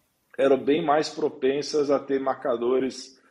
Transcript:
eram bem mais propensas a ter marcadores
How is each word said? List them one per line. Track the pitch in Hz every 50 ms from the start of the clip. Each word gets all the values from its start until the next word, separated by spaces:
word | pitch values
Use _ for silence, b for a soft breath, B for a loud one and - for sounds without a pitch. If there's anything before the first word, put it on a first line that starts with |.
| _ _ _ _ _ _ _ -
eram | 135 135 135
bem | 127 117 131 147 170
mais | 170 143 143 156 147 -
propensas | - 156 151 131 - - 131 135 139 147 139 - - 151 139 143
a | 139 131
ter | 135 - 139 135
marcadores | 135 135 123 - - 143 120 117 120 120 131 131 131 127 120 - - - b b b b